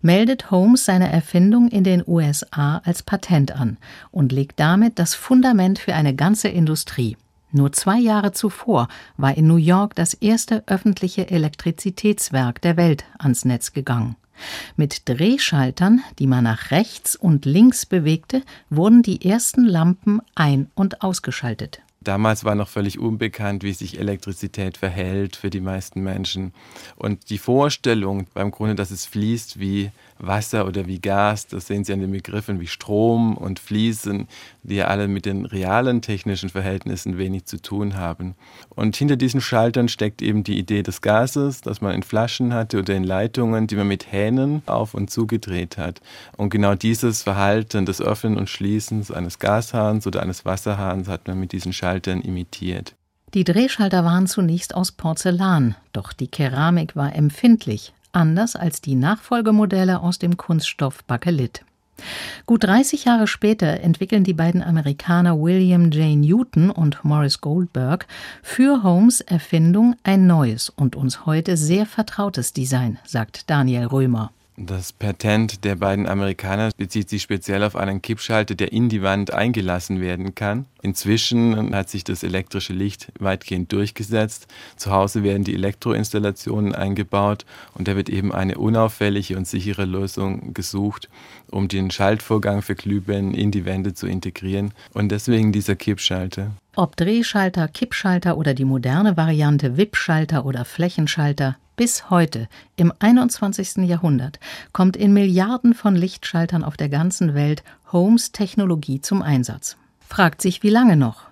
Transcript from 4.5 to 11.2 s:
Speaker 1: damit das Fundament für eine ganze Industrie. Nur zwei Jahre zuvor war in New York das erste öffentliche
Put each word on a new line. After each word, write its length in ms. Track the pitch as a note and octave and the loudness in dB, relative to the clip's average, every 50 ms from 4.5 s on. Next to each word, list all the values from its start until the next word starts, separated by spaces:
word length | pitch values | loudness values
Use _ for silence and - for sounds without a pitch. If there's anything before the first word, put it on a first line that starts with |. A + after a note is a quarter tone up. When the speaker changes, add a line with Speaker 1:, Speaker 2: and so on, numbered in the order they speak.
| - - | -2 0
Speaker 1:
damit 400 | D3+ D#3 F3 G3 A3 A#3 A3+ - | 2 4 4 4 4 2 2 0
das 160 | E3+ E3 - | -2 -2 -2
Fundament 640 | - - - C4 B3+ B3+ C4 B3 G3+ F#3 F#3 G3 - | -6 0 4 4 6 6 6 4 4 4 4 2 0
für 140 | - - F3+ | -2 -4 0
eine 220 | D#3 D#3 D3 C3 | 0 2 0 2
ganze 340 | C3+ C#3+ F3+ G#3+ G#3+ - G#3 | 2 2 2 2 2 0 -2
Industrie. 680 | - F3 D#3+ D#3 D#3 D3+ - - - - B2 A2 A2 - _ _ _ _ _ _ | 2 2 2 2 2 -2 -4 -8 -4 -4 -2 -2 -4 -8 _ _ _ _ _ _
Nur 220 | - C#3+ C#3 C#3 C#3 | 2 2 2 2 0
zwei 260 | - - F#3+ G3 A#3 | 0 0 2 4 4
Jahre 340 | B3 A3+ G#3+ G#3+ G3+ G3+ G3 | 4 4 2 2 2 0 -2
zuvor 560 | - - G#3+ - - - - G#3+ C#3 A#2+ - - - - - _ | 0 -4 -4 -4 -4 -2 0 2 2 2 0 -4 -16 -20 -20 _
war 180 | - C#3 C3+ C3+ | 0 0 0 2
in 120 | - D#3+ | 4 6
New 100 | D#3 E3 | 6 6
York 380 | E3+ D#3+ D#3+ F3+ F#3 G3+ G#3+ - | 6 6 6 4 4 2 0 -2
das 180 | - E3+ E3+ - | -2 -2 -2 -2
erste 520 | - - G#3 A3+ A3+ - - A3+ A3 - | 0 2 2 2 2 2 0 -2 -2 0
öffentliche 640 | - G3 F#3+ - G#3+ G3 - - F#3 - - | -2 -4 0 2 2 0 2 -2 -4 -2 -4